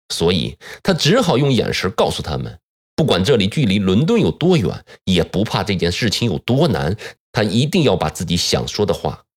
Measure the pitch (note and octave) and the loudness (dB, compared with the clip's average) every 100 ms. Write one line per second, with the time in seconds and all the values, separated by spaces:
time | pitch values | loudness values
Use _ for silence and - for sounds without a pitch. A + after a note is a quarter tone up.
0 | - - E2+ F#2 A#1 - - - - E3+ | -10 -2 0 0 -2 -8 -16 -6 -2 0
1 | C#3+ A3+ F#3 B2+ C#3+ A#2+ - - F2+ - | 2 2 2 2 2 0 0 -2 -2 0
2 | G3 - - C#2 A#1+ - _ _ _ - | -2 -2 -6 -6 -8 -12 _ _ _ -2
3 | D3+ F2 F#3 B2 G2 D#3+ A#2+ G2 F#2 F#2+ | 0 2 2 2 2 0 0 2 2 2
4 | E3 A#3 A2 - E3+ F3 D#2+ - - - | 2 2 2 0 2 2 0 -4 -12 -10
5 | - F2+ D#2 - A2+ A2+ F#2+ F#2+ E2+ F2 | 0 0 2 -2 -2 -2 -2 -2 -2 -2
6 | A2 - A#2 D#2 - C3 D#3+ C#2+ C#2+ A2 | -2 -2 -2 -2 0 2 2 0 -2 -4
7 | - - _ - A2 G#2+ C#3+ G3 C3 F#2 | -8 -20 _ -2 0 2 2 2 2 2
8 | D#2+ - E2+ F2 - - A#1+ - F#2 E2 | -2 -4 -4 -2 0 -2 -2 -2 -2 -2
9 | D#2 C#2+ _ | -6 -8 _